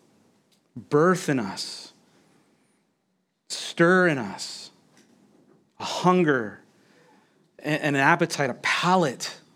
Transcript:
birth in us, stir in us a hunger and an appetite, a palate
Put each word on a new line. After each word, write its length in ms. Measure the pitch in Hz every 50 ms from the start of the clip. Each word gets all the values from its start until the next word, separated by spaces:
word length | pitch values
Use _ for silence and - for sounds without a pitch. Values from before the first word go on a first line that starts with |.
| _ _ _ _ _ _ _ _ _ _ _ _ _ _ -
birth 540 | 123 98 - - 147 160 185 185 175 - 156
in 100 | 143 127
us, 540 | 107 95 92 - - - - - - - - _ _ _ _ _ _ _ _ _ _ _ _ _ _ _ _ _ _ _ _ _ _ _ _ _ _ _ _ _ _ -
stir 580 | - - - - - - 170 170 185 185 180 170
in 100 | 147 131
us 540 | 110 98 95 - - - - - - - _ _ _ _ _ _ _ _ _ _ _ _ _ _ _ _ _ _ _ _ _ -
a 60 | -
hunger 760 | - - - - 180 180 180 170 151 139 123 110 101 95 - _ _ _ _ _ _ _ _ _ _ _ _ _ _ _ _ _ _ _ -
and 360 | - 151 156 - 151 147 143
an 60 | 139
appetite, 480 | 139 151 170 - 170 160 - - 143 123
a 60 | 117
palate 840 | - - - - - - 175 185 185 165 135 113 - - - - - _ _ _